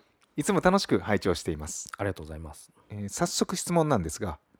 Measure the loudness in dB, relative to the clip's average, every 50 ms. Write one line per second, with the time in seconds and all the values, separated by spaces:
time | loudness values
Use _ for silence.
0 | _ _ _ _ _ _ _ -2 0 2 2 4 6 6 6 4 4 2 2 2
1 | 2 2 0 2 4 2 0 2 0 -4 -4 -4 -6 -8 -8 -10 -12 -12 -8 -6
2 | -4 -4 -4 -6 -10 -12 -12 -12 -12 -14 -14 -16 -20 -20 _ _ _ _ -10 -8
3 | -8 -8 -2 -2 -2 -2 0 0 -2 -2 -2 -4 -4 2 2 4 4 4 4 2
4 | 2 -2 -4 -4 -6 -6 -6 -8 _ _ _